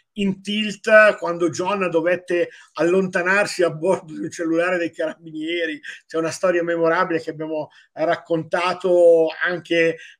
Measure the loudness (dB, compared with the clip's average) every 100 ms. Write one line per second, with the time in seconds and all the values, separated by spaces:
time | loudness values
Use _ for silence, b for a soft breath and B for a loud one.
0 | _ -4 -4 -4 -6 -4 -4 -6 4 6
1 | 6 4 -4 -2 -2 -2 -4 -2 0 0
2 | 0 -2 -2 -2 -2 B B -2 2 2
3 | 0 -2 0 0 0 0 -2 0 -2 -2
4 | -4 -10 -10 -6 -2 0 0 -2 -4 -4
5 | -6 -6 -14 -12 -8 -6 -6 -8 B B
6 | _ -4 -4 -2 0 0 -2 0 2 2
7 | 0 -2 -6 -10 -8 -8 -8 b b -4
8 | -2 -2 -2 -4 -2 -2 -2 -2 2 6
9 | 8 6 4 0 -4 -4 -2 2 2 0
10 | B B